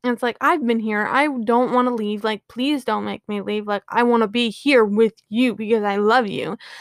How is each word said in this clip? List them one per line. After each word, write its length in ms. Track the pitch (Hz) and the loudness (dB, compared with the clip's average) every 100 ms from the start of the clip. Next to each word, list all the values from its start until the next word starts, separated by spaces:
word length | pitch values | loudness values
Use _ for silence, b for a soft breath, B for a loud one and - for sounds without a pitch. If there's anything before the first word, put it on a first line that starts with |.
And 100 | 247 | -2
it's 100 | 240 | -2
like, 140 | 240 - | -4 0
"I've 240 | 277 339 240 | 0 0 0
been 140 | 226 | -2
here. 260 | 214 208 214 | 0 -2 0
I 200 | 262 294 | 0 0
don't 460 | 262 214 233 247 | -2 0 2 2
wanna 200 | 247 247 | 2 0
leave. 300 | 240 208 208 | -2 -4 -4
Like, 240 | 220 214 _ | -4 -6 _
please 360 | 233 269 285 240 | -6 -2 -2 -2
don't 200 | 214 208 | -4 -4
make 160 | 196 - | -10 -8
me 140 | 208 | -8
leave. 260 | 196 214 208 | -4 -6 -4
Like, 160 | 202 - | -6 -2
I 140 | 220 | 0
wanna 240 | 240 233 214 | 4 4 2
be 220 | 233 233 | 0 -2
here 340 | - 285 262 214 | -2 2 4 4
with 280 | 208 226 _ _ | 4 2 _ _
you 260 | 214 254 214 | 0 0 0
because 280 | 214 226 | -2 0
I 140 | 208 202 | 0 0
love 300 | 208 247 214 | 4 2 2
you." 300 | 147 151 214 B B | -4 -6 -8 B B